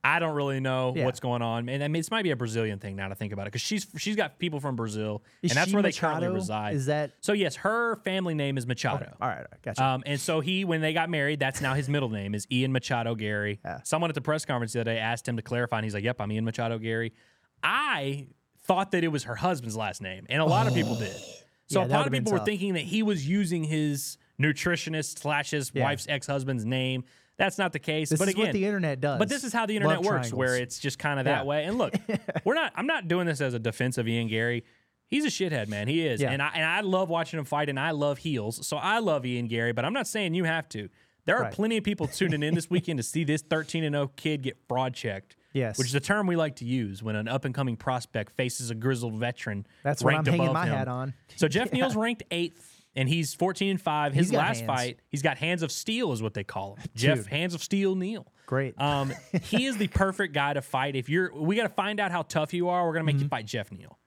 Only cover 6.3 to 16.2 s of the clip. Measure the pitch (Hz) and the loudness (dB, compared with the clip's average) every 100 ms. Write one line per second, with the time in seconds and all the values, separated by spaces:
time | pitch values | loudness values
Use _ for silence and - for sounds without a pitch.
6.3 | 185 185 214 214 151 131 147 147 _ - | -2 -2 -4 -2 0 0 0 -2 _ 0
7.3 | 208 175 - 202 226 233 220 - 190 180 | 2 0 0 0 0 0 -2 -2 -2 0
8.3 | 156 139 135 120 120 120 139 - - 127 | 0 0 0 -2 -2 0 -2 -6 -4 -4
9.3 | 73 - - 120 123 135 131 139 143 - | -4 -10 -12 -8 0 2 2 -2 -4 0
10.3 | 160 147 190 190 160 156 160 165 160 143 | 0 0 -2 0 0 2 0 0 0 0
11.3 | 151 135 - 135 135 135 147 127 107 101 | 0 0 0 0 0 0 0 0 -2 -4
12.3 | 104 - 127 131 127 - 123 117 113 107 | -4 -2 0 2 0 0 -2 0 -2 -2
13.3 | 104 104 101 - 82 - 156 170 147 131 | -2 -2 -4 -8 -8 -2 0 0 -2 -2
14.3 | 151 - 127 113 120 113 113 110 120 - | -2 0 -2 -2 -2 -2 0 -2 -2 -2
15.3 | 117 - 120 120 110 110 101 113 123 | -4 -2 -2 0 0 -2 -2 -2 -2